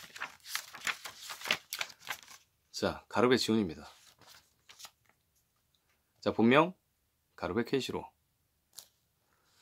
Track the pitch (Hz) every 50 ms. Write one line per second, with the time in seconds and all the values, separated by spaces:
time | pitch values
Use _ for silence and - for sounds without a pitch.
0 | - - - - - - - - - - - - - - - - - - - -
1 | - - - - - - - - - - - - - _ - - - - - _
2 | - - - - - - - - _ _ _ _ _ _ - - - 90 - -
3 | - _ - 104 117 127 131 110 - - 110 113 101 82 73 - - - - -
4 | - - - _ - - - - _ _ _ _ _ - - - - - _ _
5 | _ _ _ _ _ _ _ _ _ _ _ _ _ _ _ _ _ _ _ _
6 | _ _ _ _ - 104 95 - 110 117 131 151 165 185 - - _ _ _ _
7 | _ _ _ _ _ _ _ - - 82 90 117 117 - 143 131 117 - 87 85
8 | - - _ _ _ _ _ _ _ _ _ _ _ _ _ - - _ _ _
9 | _ _ _ _ _ _ _ _ _ _ _ _